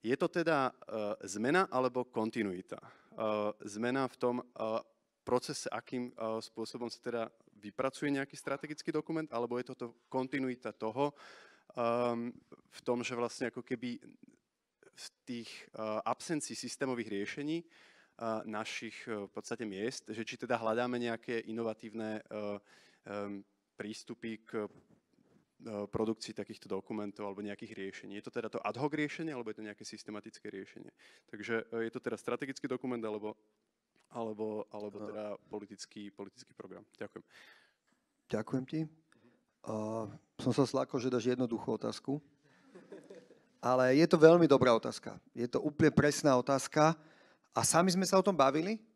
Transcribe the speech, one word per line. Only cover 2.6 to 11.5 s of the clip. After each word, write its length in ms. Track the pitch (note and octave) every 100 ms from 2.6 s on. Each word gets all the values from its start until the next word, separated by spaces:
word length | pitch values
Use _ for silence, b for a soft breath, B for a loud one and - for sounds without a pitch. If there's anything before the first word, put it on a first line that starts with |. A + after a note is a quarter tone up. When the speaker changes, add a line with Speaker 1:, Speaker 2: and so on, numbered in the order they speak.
| - -
Speaker 1:
Eh, 720 | - - _ - A2 G#2+ G#2 G#2 G#2+
zmena 400 | G2+ A#2+ C3 C3
v 80 | -
tom, 200 | B2 B2
eh, 400 | - - A2 A2 - _ _ _
procese, 480 | - B2 - C#3+ -
akým, 400 | A2+ - B2+ B2
eh, 280 | A#2+ A2 A2
spôsobom 480 | A2+ - A2 B2 A#2+
sa 80 | -
teda 320 | - A#2 A2+ _ _ G#2+
vypracuje 480 | G#2 - C3 - D3
nejaký 240 | C#3 C3+ -
strategický 560 | - C#3 D3+ D3+ -
dokument, 360 | D#3 D3+ D#3+ D#3
alebo 240 | A#2 A#2+ A#2+
je 160 | B2
toto 320 | C3 A#2+ A#2 _
kontinuita 640 | C3 C3 C#3+ C3 B2 A2 -
toho, 400 | A2 A2+ C#3+ - B B B